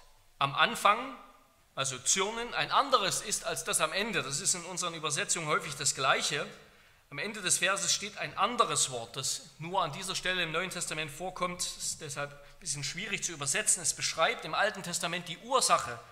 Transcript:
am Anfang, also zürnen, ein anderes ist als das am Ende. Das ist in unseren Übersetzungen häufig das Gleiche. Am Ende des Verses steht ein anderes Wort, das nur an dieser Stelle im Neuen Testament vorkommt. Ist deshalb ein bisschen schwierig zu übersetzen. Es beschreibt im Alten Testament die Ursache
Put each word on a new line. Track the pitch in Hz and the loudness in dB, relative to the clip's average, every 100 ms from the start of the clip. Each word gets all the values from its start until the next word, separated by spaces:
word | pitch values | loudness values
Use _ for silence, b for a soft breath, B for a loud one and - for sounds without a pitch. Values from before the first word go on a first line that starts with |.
| - - - - | -20 -20 -14 -2
am | 139 | 0
Anfang, | 143 175 233 202 220 269 - - - _ _ _ | 4 2 6 4 4 0 -10 -18 -20 _ _ _
also | - 131 127 | -4 -2 0
zürnen, | - 190 196 233 240 | 2 2 2 -2 -4
ein | - 147 | -2 2
anderes | 196 277 254 185 - | 2 4 4 4 0
ist | 214 - 170 | -2 -4 -2
als | 160 | -4
das | - 190 | -2 2
am | 156 | 2
Ende. | 180 226 165 | 2 0 0
Das | 131 143 | -2 0
ist | 190 180 | 0 0
in | 165 | -2
unseren | 175 175 | -4 -4
Übersetzungen | 165 151 147 156 180 151 | -2 -2 0 0 0 2
häufig | 185 175 139 | 0 0 -2
das | 135 - | 0 2
Gleiche. | 135 214 - 147 202 - b b b b b | 2 4 2 -2 -4 -12 b b b b b
Am | 143 | -6
Ende | 196 214 | -6 -2
des | 180 - | 0 4
Verses | 180 190 175 | 4 2 2
steht | - 202 - | 0 -2 -6
ein | 156 156 | -6 0
anderes | 202 240 185 143 139 | 2 4 4 2 0
Wort, | 123 113 135 | -2 -6 -6
das | 135 - - - | -4 -4 -8 -12
nur | 165 190 | -2 0
an | 165 | 0
dieser | 180 190 170 | -2 -6 -2
Stelle | 185 185 | -2 0
im | 165 | 0
Neuen | 160 185 | -2 -4
Testament | 180 - 160 156 | -4 -4 -4 -6
vorkommt. | 143 185 - 180 180 | -8 -8 -4 -4 -4
Ist | - - - - | -6 -4 -6 -6
deshalb | 156 143 143 | -8 -6 -6
ein | - - - | -8 -20 -10
bisschen | 165 147 | -8 -4
schwierig | 139 170 214 190 | -4 -6 -4 -4
zu | - | -4
übersetzen. | 160 135 190 - - | -2 0 2 2 2
Es | 151 - | 2 0
beschreibt | - - 180 240 175 | -2 2 2 2 -2
im | |
Alten | 156 208 202 | 2 2 0
Testament | 170 170 170 175 160 | -4 -2 -2 -4 -6
die | 170 | -10
Ursache | 233 262 202 165 123 117 B | 0 4 6 4 2 -8 B